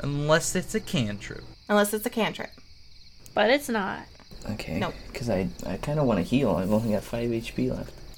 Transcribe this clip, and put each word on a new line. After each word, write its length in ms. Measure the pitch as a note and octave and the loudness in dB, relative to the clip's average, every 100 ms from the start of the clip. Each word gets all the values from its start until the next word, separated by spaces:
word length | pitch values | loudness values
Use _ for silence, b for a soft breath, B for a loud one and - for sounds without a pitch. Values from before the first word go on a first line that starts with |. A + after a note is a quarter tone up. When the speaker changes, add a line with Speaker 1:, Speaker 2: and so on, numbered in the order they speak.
Speaker 1:
Unless 540 | C#3 C#3+ D3 D#3+ - | -4 0 4 4 4
it's 200 | F#3 - | -2 0
a 40 | A3 | -4
cantrip. 640 | - D#3 G#2+ G2+ - - - - - | 0 0 0 -2 -8 -12 -14 -10 2
Speaker 2:
Unless 240 | G#3 G#3 | 4 4
it's 100 | G#3+ | 2
a 60 | A#3 | -2
cantrip. 400 | A#3 F#3 - - - - - - - - - - | 0 0 -2 -10 -12 -20 -20 -20 -18 -18 -18 -4
Speaker 3:
But 160 | - G#3 | 2 6
it's 220 | C#4+ C#4+ | 4 2
not. 300 | A3+ F#3+ - - - - - - | -2 -2 -4 -10 -18 -16 -12 -8
Speaker 4:
Okay. 280 | G#2 - A#2 | -6 -4 -2
Speaker 2:
Nope. 160 | D#3+ - - | -2 -4 -10
Speaker 4:
'Cause 160 | - A#2+ | -6 0
I, 180 | F#2+ F2+ - - | 2 0 -2 -6
I 120 | F#2+ | -4
kinda 260 | - D3+ | 0 2
wanna 160 | C3+ G2+ | 4 4
heal. 280 | F2 B2+ B2 | 4 4 4
I've 160 | F2 F#2+ | 2 4
only 220 | G#2+ A#2 | 2 4
got 100 | G#2 | 0
five 300 | - A#2 A#2+ | 0 -2 0
H 240 | A#2 A2 - | -2 -4 -2
P 140 | B2+ | -2
left. 240 | - B2+ - - | -2 -6 -12 -16